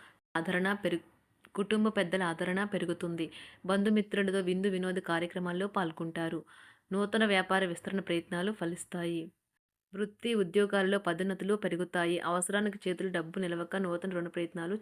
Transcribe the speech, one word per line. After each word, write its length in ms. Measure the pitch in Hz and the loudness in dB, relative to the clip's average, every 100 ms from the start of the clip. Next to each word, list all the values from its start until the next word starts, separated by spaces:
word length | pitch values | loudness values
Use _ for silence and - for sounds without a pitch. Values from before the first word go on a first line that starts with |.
| - _ _ 165 | -20 _ _ -4
ఆదరణ 360 | 165 180 196 | 0 0 2
పెరుగు-, 760 | 208 175 175 - _ _ _ - - | 0 0 -2 -6 _ _ _ -8 -4
కుటుంబ 340 | 208 214 214 | 0 2 2
పెద్దల 340 | 208 175 190 | 2 2 2
ఆదరణ 400 | 175 160 180 185 | 0 0 0 0
పెరుగుతుంది. 680 | 208 180 170 170 170 165 156 - - - 180 | 0 -2 -2 -2 -2 -2 -4 -8 -18 -6 0
బంధుమిత్రులతో 760 | 196 208 214 208 202 196 196 | 4 4 4 4 2 2 2
విందు 280 | 185 185 202 | 2 2 2
వినోద 260 | 185 185 | 0 0
కార్యక్రమాల్లో 760 | 185 170 165 175 190 180 175 202 | -2 0 0 0 -2 -2 -2 -2
పాల్గొంటారు. 760 | 202 170 160 165 170 165 165 - - - - - | 0 -2 -2 -6 -2 -2 -4 -8 -18 -20 -20 -4
నూతన 340 | 190 202 214 220 | -2 0 2 4
వ్యాపార 400 | 190 185 190 185 | 4 4 2 2
విస్తరణ 340 | 170 - 190 | -2 -4 -2
ప్రయత్నాలు 520 | 180 170 165 175 190 | 0 -2 -2 -2 -2
ఫలిస్తాయి. 800 | 214 170 175 - 180 170 170 165 - _ _ _ _ _ 190 | -2 -4 -4 -8 -6 -4 -4 -6 -14 _ _ _ _ _ -6
వృత్తి 380 | 208 - 233 | -6 -4 0
ఉద్యోగాల్లో 640 | 220 175 202 202 202 190 202 | 2 2 4 4 4 4 2
పదోన్నతులు 560 | 175 170 190 185 190 208 | 2 0 0 -2 0 0
పెరుగుతాయి. 640 | 185 175 180 180 170 175 | 0 -2 -2 0 2 0
అవసరానికి 720 | 170 175 180 202 214 202 185 | 0 0 0 0 0 -2 -4
చేతులు 200 | 175 190 | -2 -2
డబ్బు 300 | 180 160 190 | -2 -4 -4
నిలవక 360 | 180 170 170 190 | -2 -2 -2 -2
నూతన 340 | 185 170 190 | -2 -2 -2
రుణ 180 | 180 170 | -4 -4
ప్రయత్నాలు 520 | 175 170 175 170 214 | -4 -4 -4 -4 -4